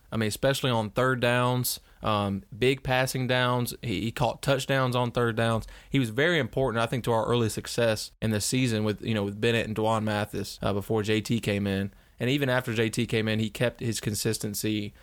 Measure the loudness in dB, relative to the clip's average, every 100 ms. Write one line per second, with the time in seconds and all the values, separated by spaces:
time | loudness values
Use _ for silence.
0 | -6 -2 -2 0 0 0 0 0 0 0
1 | 0 2 2 2 2 0 -2 -6 -10 -6
2 | 0 0 0 -2 -6 0 2 2 0 2
3 | 2 -2 0 2 2 0 -2 -6 -4 -4
4 | -4 -2 -2 0 0 0 0 0 0 0
5 | 0 0 0 0 0 0 -4 -14 -4 0
6 | 0 0 0 0 0 0 0 0 0 -2
7 | 0 0 2 2 2 -2 -4 0 2 2
8 | -4 -4 0 0 0 0 2 2 0 -2
9 | -2 0 -2 0 2 2 0 0 2 2
10 | 2 0 -2 -4 -6 -4 -2 -2 0 0
11 | 2 0 0 -2 0 0 0 -2 -4 -8
12 | -20 -4 -2 0 2 0 0 0 0 0
13 | 0 0 0 0 -2 -2 -2 -2 -4 -4
14 | -4 -2 -2 -2 -4 -4 -2 -2 -4 -8